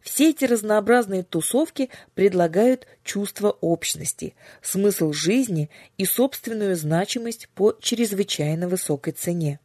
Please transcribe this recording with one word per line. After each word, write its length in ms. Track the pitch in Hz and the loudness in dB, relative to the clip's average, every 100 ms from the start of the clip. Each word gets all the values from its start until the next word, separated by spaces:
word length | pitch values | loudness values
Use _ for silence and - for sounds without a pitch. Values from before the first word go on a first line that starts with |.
Все 300 | - - 302 | -8 2 2
эти 140 | 294 | 4
разнообразные 800 | 262 233 208 214 208 240 214 190 | 0 0 2 0 4 2 2 -4
тусовки 640 | 180 165 - 247 320 - 262 - - | -2 -4 0 0 0 -2 -6 -6 -14
предлагают 720 | - 196 180 170 160 233 254 - _ | 2 2 4 2 4 4 2 -2 _
чувство 540 | - 196 202 - 202 - | -8 -6 -6 -2 -2 0
общности, 760 | 165 165 - - 151 - 160 _ - - | 0 0 -2 -6 -6 -8 -10 _ -20 -16
смысл 500 | - 185 202 196 160 | -6 0 0 2 0
жизни 560 | 147 160 240 247 165 151 - - _ | 0 0 2 0 -2 -4 -8 -20 _
и 60 | |
собственную 720 | 185 - 262 - - 226 202 180 | -2 2 0 0 -8 -4 -2 -2
значимость 720 | 151 165 196 247 233 226 - - | 0 0 0 -4 -6 -10 -14 2
по 160 | 202 - | 2 2
чрезвычайно 880 | - 233 233 196 196 - 151 160 180 | -4 0 0 0 -2 -2 -2 -2 -2
высокой 460 | 185 - 147 160 | -4 -2 -4 -4
цене. 440 | 156 - 175 156 143 | -6 -4 -2 -2 -4